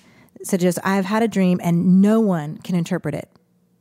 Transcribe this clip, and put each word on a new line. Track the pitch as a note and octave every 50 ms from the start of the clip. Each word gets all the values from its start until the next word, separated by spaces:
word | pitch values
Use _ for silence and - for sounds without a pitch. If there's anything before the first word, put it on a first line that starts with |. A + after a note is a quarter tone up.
| _ _ _ _ _ _ _ -
It | F#4+ -
said, | - F#3
"Just, | F3 F3+ E3+ - -
I | - F#3+
have | G3 F#3+
had | F3+ G#3+ A3 A3+
a | A3
dream | G3 G3 F#3+ F3+ F3+ F3 -
and | F3 E3+ E3+ F3 F#3 F3+ F#3+
no | G3 G3+ A3 A3+
one | A3+ G3+ F#3 E3 D3 D3+ D#3 -
can | - - F3+
interpret | F3 E3+ - F#3 E3 - D3+ C#3
it. | - - - _ _ _ _ _ _ _ _ _ _